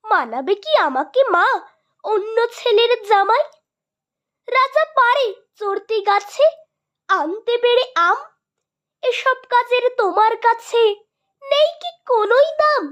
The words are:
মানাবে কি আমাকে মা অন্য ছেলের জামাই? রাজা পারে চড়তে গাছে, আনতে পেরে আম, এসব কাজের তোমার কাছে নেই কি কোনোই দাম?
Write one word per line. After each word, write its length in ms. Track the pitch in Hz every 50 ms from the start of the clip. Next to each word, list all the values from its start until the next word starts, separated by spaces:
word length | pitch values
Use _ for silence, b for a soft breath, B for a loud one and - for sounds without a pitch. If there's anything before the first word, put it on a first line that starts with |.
| _
মানাবে 480 | 427 427 349 262 226 220 254 269 277 403
কি 160 | 403 - 622 622
আমাকে 440 | 539 359 294 262 262 302 294 - 494 539 494
মা 180 | 370 349 381 508 494 - - - _ _ _ _ _ _ -
অন্য 340 | 370 427 415 403 440 453 453 466 466
ছেলের 400 | - - - 494 427 415 466 466 494 466 427
জামাই? 420 | 403 440 392 392 392 453 554 - - _ _ _ _ _ _ _ _ _ _ _ _ _ _ _ _ _ _ _
রাজা 360 | - 494 523 523 539 - 622 640 622 -
পারে 320 | - 494 480 494 571 523 427 381 - _ _ _
চড়তে 420 | _ 415 403 392 403 403 - 453 440
গাছে, 440 | 392 415 403 403 403 - - - 571 640 659 - _ _ _ _ _ _ _ _ _ -
আনতে 440 | 392 359 - 320 370 440 440 466 480
পেরে 280 | 480 480 480 480 494 523 - -
আম, 240 | 330 349 349 403 494 - - _ _ _ _ _ _ _ _ _ _ _ _ _ _ -
এসব 340 | - 480 - - 523 523 508 - _
কাজের 360 | 494 480 480 480 494 494 480 508 494
তোমার 360 | 494 440 370 330 381 427 440 453
কাছে 440 | 453 - 466 466 453 - - - 466 453 427 415 415 _ _ _ _ _ _ _ _
নেই 280 | 554 554 571 571 605 659 679 640
কি 100 | - 698 679 _ _
কোনোই 420 | - 508 453 427 415 466 523 571 640 622
দাম? 260 | 605 605 605 605 508 339 285